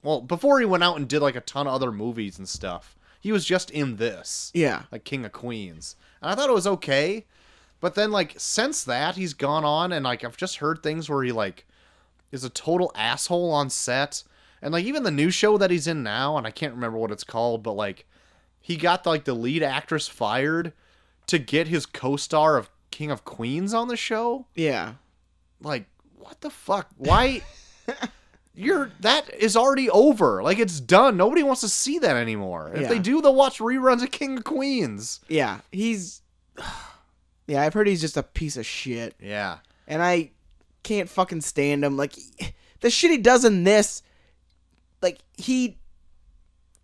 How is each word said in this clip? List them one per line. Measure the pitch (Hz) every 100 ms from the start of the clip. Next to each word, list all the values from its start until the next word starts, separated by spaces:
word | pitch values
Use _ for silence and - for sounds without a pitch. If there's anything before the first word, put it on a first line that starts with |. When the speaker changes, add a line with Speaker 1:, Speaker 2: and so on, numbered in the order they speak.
Speaker 1:
well, | 143 -
before | 127 170 277 269
he | 220
went | 180
out | 175 156
and | 127
did, | 147
like, | 143 123
a |
ton | - 139 143
of |
other | 131 127
movies | 104 113 113 101 92
and | 95
stuff. | - 95 87 - _ _ _
He | 202
was | 208
just | 151 185 -
in | 151 139 104
this. | 117 90 - - -
Speaker 2:
Yeah. | 170 147 92 -
Speaker 1:
Like, | 113
King | - 139
of | 110
Queens. | - 120 113 92 80 - - _ _
And | 151
I |
thought | 214 285
it |
was | 220 196
okay. | 202 - 135 160 214 - _ _ _ _ _
But | 170
then, | 202 214
like, | 208 156 -
since | - - 269 -
that, | - 123 156 185
he's | 180
gone | - 139 156
on, | 147 156 180
and, | 165
like, | 131 120
I've | 120 -
just | 185 -
heard | 147 156
things | 151 160 151
where | 139
he, | 123
like, | 113 98 - - _ _ _ _ _ _
is | 131
a | 123
total | - - 175 180
asshole | - 113 139 - 175 175
on | 147 135
set. | - - 127 143 - - _ _ _
And, | 143
like, | 165
even | 208 294
the | 220
new | 143 165
show | - 214 208
that | 190
he's | 175 151
in | 160
now, | 110 110 139 151
and | 110
I |
can't | - 151
remember | 120 120 113
what | 110
it's | 104
called, | - 113 120 113
but, | 110
like, | 101 101 92 _ _ _ _ _ _
he | - 165
got, | 170 180 170
like, | 156
the | -
lead | 120 120 156
actress | 143 135 - 156 -
fired | - 107 123 147 165 165 - _ _ _ _ -
to | 165
get | 120 147 160
his | 165
co-star | - - 127 143 - 156 156 139
of | 104 _ _
King | - 151
of | 131
Queens | - - 117 151 196
on | 226 240
the | 233
show. | - 226 240 262 -
Speaker 2:
Yeah. | - 156 113 95 127 _ _ _ _ _ _
Speaker 1:
Like, | 151 131 - _ _ _
what | - -
the | 302
fuck? | - - 196 - -
Why? | 139 196 262 254 - - - - -
Speaker 2:
<laughs> | 277 - - _ _ _ -
Speaker 1:
you're, | 233 359 254 -
that | 214 294 -
is | - 220 220
already | 262 269 247
over. | 190 285 220 143 95
Like, | 135 202
it's | 214 156
done. | 120 185 262 185
Nobody | 208 330
wants | 277 254
to | 214
see | - 262 320
that | 214 123
anymore. | 117 107 95 85 78
If | 127 139
they | 233
Speaker 2:
Yeah. |
Speaker 1:
do, | 185 302
they'll | 294
watch | 269 269 -
reruns | 226 262 254 240
of | 262
King | - 277 262
of |
Queens. | - 311 277 254 139 101 110 - -
Speaker 2:
Yeah, | 156 120 90 -
he's, | 185 226 214 175 - _ _ _ -
<sighs> | - - - - _ _ _ _ -
yeah, | 139
I've | 151
heard | 208 208
he's | 180
just | 156 151
a |
piece | - - 156 131
of | 110
shit. | - 131 117 113 -
Speaker 1:
Yeah. | 101 104 98 78 _ _ -
Speaker 2:
And | 156
I | 175 175 147 _ _ _ _ _
can't | - 208 180
fucking | - 185 170
stand | - - 143 143
him. | 143 139
Like, | 143 - - - - - _ _
the | 240
shit | - 339
he | 294
does | 220 247
in | 240 190
this, | 180 208 202 - - _ _ _ _ _ _ _ _ _
like, | 185 - _ -
he, | - 254 247 - - - _ - _ - _ _ _ _